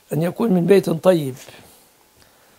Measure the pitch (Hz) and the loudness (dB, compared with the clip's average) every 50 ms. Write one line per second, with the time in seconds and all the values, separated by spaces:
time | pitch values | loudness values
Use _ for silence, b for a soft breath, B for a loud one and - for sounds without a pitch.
0 | _ - - 147 165 180 - - 233 226 185 180 175 180 196 190 185 190 165 156 | _ -8 -6 -4 -4 -4 -4 -4 -2 0 0 0 2 4 4 2 2 0 -2 0
1 | - 185 185 165 147 135 127 - - - - - b b b b b b b b | 2 2 2 2 0 -6 -10 -12 -16 -20 -20 -20 b b b b b b b b
2 | _ _ _ b b b b b b b b | _ _ _ b b b b b b b b